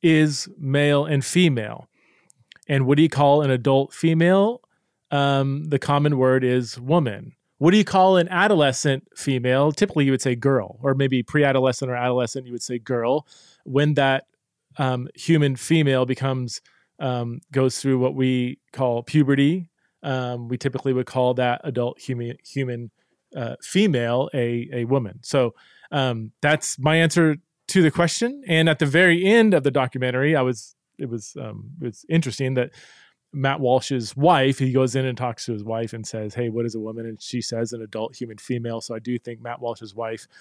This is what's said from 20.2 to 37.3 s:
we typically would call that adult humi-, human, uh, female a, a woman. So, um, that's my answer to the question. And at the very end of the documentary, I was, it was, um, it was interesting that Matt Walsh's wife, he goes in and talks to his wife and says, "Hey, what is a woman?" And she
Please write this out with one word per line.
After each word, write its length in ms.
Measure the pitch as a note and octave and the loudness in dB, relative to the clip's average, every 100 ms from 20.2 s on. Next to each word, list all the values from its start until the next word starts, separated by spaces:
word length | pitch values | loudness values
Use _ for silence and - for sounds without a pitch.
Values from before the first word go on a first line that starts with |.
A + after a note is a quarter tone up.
| B2 A#2+ A#2+ | -6 -8 -8
we 100 | B2 | -6
typically 360 | C3+ A#2+ C3+ | -6 -4 -2
would 140 | B2+ B2 | -2 -2
call 260 | C3 B2 B2+ | -2 0 0
that 260 | B2 A#2+ | 0 -2
adult 360 | D#3 B2 A#2+ - | -4 -4 -4 -6
humi-, 380 | - B2 A#2 - - | -8 -8 -8 -12 -10
human, 460 | C3+ B2+ A#2+ A#2 _ _ _ _ - | -8 -6 -8 -12 _ _ _ _ -12
uh, 200 | A#2 - | -10 -12
female 680 | - F3+ G#3+ C3 A#2 B2 C#3+ | -4 0 2 2 0 -2 -2
a, 360 | C#3+ A#2+ A#2+ A#2 | -2 -4 -4 -6
a 140 | B2+ A#2 | -6 -2
woman. 340 | C3+ G#2+ A2 | -2 -2 -10
So, 320 | - C#3+ A#2+ - _ _ - | -4 0 0 -4 _ _ -6
um, 400 | D3+ C3 A#2 A2 - | -2 -2 -4 -8 -2
that's 360 | D3 D#3 - - | 0 0 -2 -2
my 200 | C#3+ D#3+ | 2 4
answer 400 | E3 F3 D#3+ D3 _ _ - | 4 4 2 0 _ _ -2
to 120 | F#3+ | 4
the 100 | D#3+ | 4
question. 520 | - E3+ - A#3 C#4+ A#3+ | 4 0 0 -4 -4 -2
And 220 | D#3+ D#3+ | 2 2
at 100 | D#3 | 2
the 60 | D3 | 2
very 400 | D#3 F3+ E3+ F#3+ | 4 4 4 4
end 280 | A#3 A3 | 6 6
of 100 | E3+ | 4
the 80 | C3+ | 2
documentary, 640 | C3+ B2+ C3 B2+ B2+ D3 D3+ | 0 -2 -2 -2 0 2 2
I 60 | |
was, 340 | B2+ B2 - _ _ - | 0 -2 -8 _ _ -12
it 120 | C3 | -10
was, 260 | A#2 - - | -10 -12 -14
um, 320 | A2+ G#2 G#2 D#3 | -14 -14 -16 -12
it 40 | B2 | -10
was 200 | - - | -10 -2
interesting 460 | E3 C#3 A2 C3 | -2 -2 -4 -2
that 180 | B2+ A#2+ - - - _ _ _ | -2 -2 -6 -20 -20 _ _ _
Matt 260 | C#3+ C3+ C#3 | -4 -2 0
Walsh's 560 | B2+ B2+ - C3 G#2+ C3+ | 2 2 0 -4 -4 2
wife, 420 | D#3+ D#3 C3+ C3+ | 4 4 4 0
he 140 | C3 | 0
goes 240 | B2+ C3 C3 | 2 0 0
in 100 | C3 | -4
and 120 | B2 | -4
talks 280 | B2 A#2 - | -6 -8 -8
to 60 | |
his 140 | G#2+ G#2 | -8 -6
wife 260 | A2+ A#2 | -6 -6
and 160 | A#2 A2 | -10 -10
says, 260 | A2+ G#2+ | -10 -8
"Hey, 140 | G#2+ A#2+ | -6 -6
what 180 | A2 A#2 | -4 -6
is 100 | A2 | -6
a 40 | |
woman?" 260 | A2 A2+ A2+ | -10 -10 -12
And 160 | G#2+ | -14
she 200 | - | -10